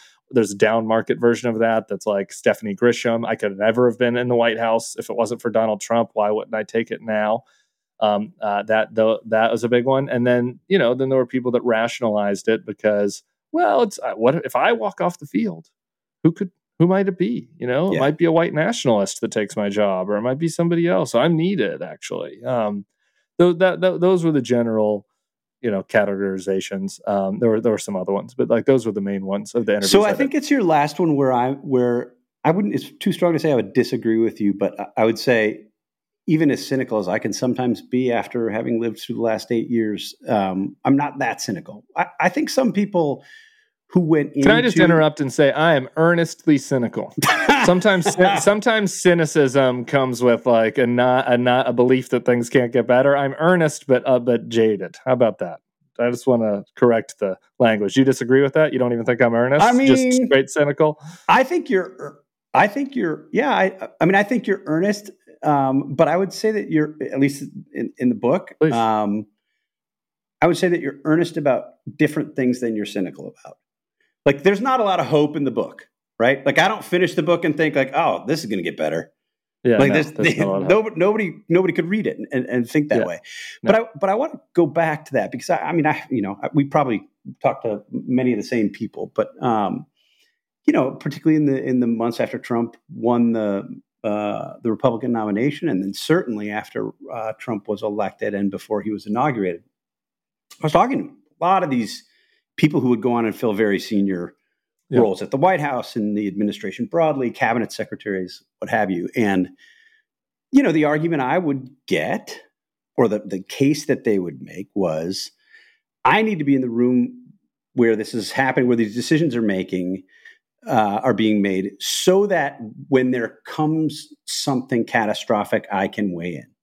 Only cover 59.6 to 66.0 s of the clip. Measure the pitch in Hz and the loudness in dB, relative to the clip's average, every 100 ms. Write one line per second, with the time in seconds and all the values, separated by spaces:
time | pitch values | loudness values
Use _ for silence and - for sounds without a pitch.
59.6 | 220 247 269 262 254 254 247 139 131 - | 4 4 4 4 4 2 2 2 2 0
60.6 | 147 143 156 151 156 175 - 208 262 349 | 0 2 0 0 -12 -6 2 2 2 -2
61.6 | - 196 175 - 143 - _ _ _ - | 0 -2 -2 -10 -16 -18 _ _ _ 2
62.6 | 202 277 277 254 180 151 - - 285 202 | 2 0 -6 -4 -4 -4 -6 -2 0 2
63.6 | 190 - - - 165 190 208 247 - 190 | 0 -2 -10 -2 2 2 2 0 -2 -4
64.6 | - 156 196 202 - - _ - 156 143 | -2 -2 0 -2 -8 -20 _ -6 0 2
65.6 | 135 135 - 147 | 2 0 0 2